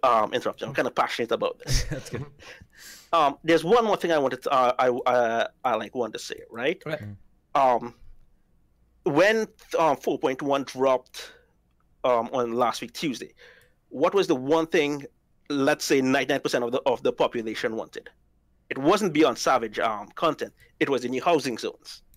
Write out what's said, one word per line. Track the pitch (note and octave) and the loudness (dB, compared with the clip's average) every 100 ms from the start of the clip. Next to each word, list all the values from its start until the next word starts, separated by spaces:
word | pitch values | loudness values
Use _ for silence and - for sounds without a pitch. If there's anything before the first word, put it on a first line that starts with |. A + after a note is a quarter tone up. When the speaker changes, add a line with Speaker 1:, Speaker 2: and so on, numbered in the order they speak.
| C3 | 4
Speaker 1:
um, | A2+ G#2 | 4 2
interruption. | A#2 G#2+ - A2 | -2 -4 -6 -6
I'm | C#3 | -4
kinda | B2+ | -2
passionate | - A#2+ - A#2 | -2 -2 -2 -4
about | A2 - - | -2 -4 -6
this. | D3 C3 | -2 0
Speaker 2:
<laughs> | - | 0
That's | C#3 - | -8 -8
good. | A#2+ D3 - - - - - - - - | -10 -12 -16 -20 -20 -20 -20 -20 -20 -2
Speaker 1:
Um, | E3 C#3+ - | 2 2 2
there's | D#3+ E3 | 2 2
one | D#3+ A#3+ A3 | 4 4 4
more | F#3 | 0
thing | F3 | 0
I | D#3 | 2
wanted | C3 B2 | 0 -2
to, | - | -2
uh, | C3+ B2 B2+ | 2 2 2
I, | B2+ | 2
uh, | B2 B2+ B2 A2+ A#2 - _ | 2 2 2 2 0 -4 _
I, | B2+ A2 | -2 -2
like, | G#2+ B2+ | -4 -6
wanted | A2 | -6
to | - | -6
say, | - - - | -12 -14 -14
right? | A2+ C3+ F3+ - | -6 -4 -4 -6
Speaker 3:
Okay. | D#3 | -10
Speaker 2:
Mm. | G#2 G2+ - _ _ C#3+ | -10 -16 -20 _ _ 2
Speaker 1:
Um, | C3 A#2 A#2+ - - - - _ _ _ _ _ _ _ | 4 2 -2 -16 -20 -20 -20 _ _ _ _ _ _ _
when, | F3+ C#3+ G3 A3+ A3 _ - - | 0 4 4 4 -2 _ -6 0
um, | D#3+ C3 | 2 2
four | - D3+ | -2 -2
point | C#3+ C3 | -2 -2
one | C#3+ C#3 | 0 -2
dropped, | C3+ C3 C3+ C3 - - - - _ _ _ _ _ _ | -2 0 2 2 -2 -18 -18 -20 _ _ _ _ _ _
um, | C3+ A#2+ A2+ | 0 2 0
on | B2+ A#2+ | -2 -2
last | A#2 A#2 - | 0 -2 -2
week | A#2 | -10
Tuesday, | - E3 A2 - _ - - _ _ _ | -8 -6 -6 -10 _ -20 -20 _ _ _
what | B2+ E3+ | -2 0
was | G3 E3 | 2 2
the | C3+ | 0
one | C3+ E3 D#3+ | 2 0 2
thing, | F3+ C#3+ D3 C#3+ _ _ _ - | 0 0 -2 -10 _ _ _ -6
let's | C#3+ C#3 D3 | 0 2 0
say, | - C#3+ | 2 2
ninety-nine | C3 C3+ C3 C#3 | 4 2 0 -2
percent | - C#3 | 0 -2
of | A#2+ | -2
the, | B2 C#3 | -2 0
of | A#2 | 0
the | B2+ | 0
population | A#2+ C3+ A#2+ A2 G#2 A#2+ A2 | 0 -2 -2 -8 -6 -6 -6
wanted? | F2+ - - _ _ _ _ _ - | -10 -12 -18 _ _ _ _ _ -12
It | C3+ | -2
wasn't | C#3+ G3+ G3+ | 2 2 2
Beyond | D3+ D3+ A2+ | 4 4 2
Savage, | E3+ C3 A2+ G#2 | 0 0 0 -2
um, | A2 G#2 G#2 - | -4 -4 -10 -4
content. | E3 C#3+ A2 - _ - | -2 -2 -6 -12 _ -4
It | D3 | 0
was | B2+ | 0
the | B2 | -2
new | C3 | -2
housing | F3 D#3+ C3 A2 | 2 2 0 -6
zones. | A2+ - - - _ | -8 -12 -18 -20 _